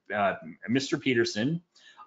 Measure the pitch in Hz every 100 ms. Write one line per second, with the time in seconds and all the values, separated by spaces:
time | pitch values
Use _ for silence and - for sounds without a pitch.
0 | - 104 98 87 80 80 90 127 - 156
1 | 139 120 117 107 123 170 - _ - -